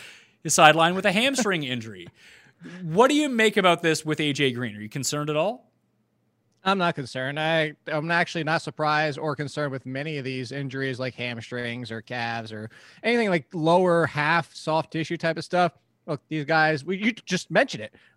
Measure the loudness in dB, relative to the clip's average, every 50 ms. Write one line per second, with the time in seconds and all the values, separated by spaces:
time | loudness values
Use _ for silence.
0 | -14 -20 -20 -20 -20 _ _ _ _ 0 6 10 10 10 10 8 4 4 2 2
1 | 0 0 2 2 0 0 0 0 0 0 0 -2 -2 -4 -6 -6 -6 -10 -14 -14
2 | -18 -18 _ _ -20 -20 -20 -20 _ -20 _ _ -18 -18 -14 -12 -8 -2 4 4
3 | 6 6 6 2 0 0 2 2 2 4 4 4 4 4 4 4 2 0 0 0
4 | -2 -4 -2 0 0 -2 0 2 0 0 0 -2 -6 -8 -8 -10 -12 -10 -8 -6
5 | -6 -4 -4 -4 -4 -2 -2 0 0 -2 -2 -6 _ _ _ _ _ _ _ _
6 | _ _ _ _ _ _ _ _ _ _ _ _ _ 0 0 2 2 0 0 -2
7 | -8 -8 -6 -6 -6 -4 -4 -2 0 0 2 2 0 -2 -4 _ _ -6 -4 -4
8 | -2 0 0 0 0 0 -2 -4 -2 0 -2 -2 -2 -6 -6 -2 0 2 2 2
9 | 2 0 -2 -4 -4 -4 -4 -4 -6 -6 -4 -4 -4 -4 -6 -8 -10 -8 -8 -8
10 | -8 -6 -8 -6 -6 -6 -6 -6 -8 -8 -8 -8 -8 -8 -6 -4 -4 -4 -4 -4
11 | -6 -6 -6 -6 -8 -6 -6 -8 -10 -8 -8 -6 -6 -6 -6 -8 -8 -10 -10 -12
12 | -10 -10 -8 -6 -4 -4 -4 -6 -8 -10 -10 -12 -12 -12 -14 -20 -20 -20 -20 -6
13 | -2 0 0 2 2 2 0 0 -2 _ -6 0 2 4 4 6 6 4 4 2
14 | 2 0 0 0 0 2 2 0 0 -2 -14 -10 -4 -2 -2 -2 -2 -2 -6 -6
15 | -4 -4 -6 -2 -2 -2 -2 -2 -6 -2 2 2 2 2 0 _ _ _ _ _
16 | _ -8 -8 -8 -6 _ -6 -6 0 2 4 4 4 4 2 0 -2 -4 -4 -2
17 | -2 -2 -2 -2 -4 -4 -4 -4 -4 2 2 2 2 2 -2 -10 -10 -14 -16 -20
18 | _ _ _